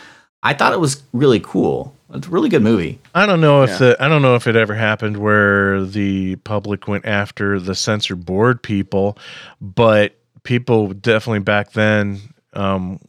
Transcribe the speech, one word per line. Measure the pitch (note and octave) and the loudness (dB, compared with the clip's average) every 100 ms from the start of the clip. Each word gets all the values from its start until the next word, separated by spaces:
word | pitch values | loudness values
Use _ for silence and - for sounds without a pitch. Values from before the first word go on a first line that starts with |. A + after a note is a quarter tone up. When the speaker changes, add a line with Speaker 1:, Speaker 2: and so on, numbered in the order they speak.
| - - _ _ | -20 -20 _ _
Speaker 1:
I | - | -4
thought | C#3+ - | 0 0
it | A3+ | 0
was | D#3 C3+ _ | -2 -4 _
really | A#2+ C#3 A2 | 0 2 2
cool. | - - E2+ B1+ B1+ _ _ | 0 -2 -2 -2 -8 _ _
It's | - - | -14 -6
a | |
really | F3 C#4+ | -2 0
good | E3+ | 2
movie. | G#2+ A2 E2 - _ | 2 2 -2 -10 _
Speaker 2:
I | E3+ G#3 | 0 2
don't | F3 | 4
know | D#3 C#3+ | 4 6
if | C3 | 4
Speaker 3:
Yeah. | F#2 | 4
Speaker 2:
the, | B2+ A#2+ | 4 4
I | C3+ | 2
don't | D#3 | 2
know | C3+ | 4
if | B2 A#2+ | 2 2
it | A2 | 0
ever | G#2+ | 0
happened | G#2+ A2 G#2+ G#2+ G2+ | 0 -2 -2 -4 -4
where | G#2 G#2+ G2+ G2+ G2 G2 | 0 4 4 2 2 0
the | F#2+ G#2+ G2+ G2 F#2+ F#2 | -4 -4 -2 -2 -4 -6
public | - G#2+ G2+ G2+ - | -6 -8 -6 -8 -6
went | G2+ - | -6 -2
after | G2+ G2+ - G2+ G2+ | -4 -4 -4 -4 -4
the | F2+ | -4
censor | F#2 - G#2+ - F2+ | -6 -4 -4 -4 -8
board | E2+ F#2+ A#2 B2 | -6 0 2 0
people, | - G2+ F#2+ G2 G2+ G#2+ - - - - | -2 -6 -2 -2 -2 -4 -16 -20 -20 -18
but | G2+ F#2 A2+ G#2+ G#2 _ _ _ | -10 2 4 4 2 _ _ _
people | - B2 B2 A#2 G2+ | -4 -4 0 0 0
definitely | G2 A#2+ A2 A2+ G#2+ | -4 0 0 0 -4
back | G2 G#2 G2+ | 0 -2 -2
then, | - G#2+ G#2+ G2+ G2 G#2 _ _ | 0 2 2 -2 -6 -14 _ _
um, | G2+ G2 F#2+ F#2 F#2+ | -6 -4 -2 -6 -10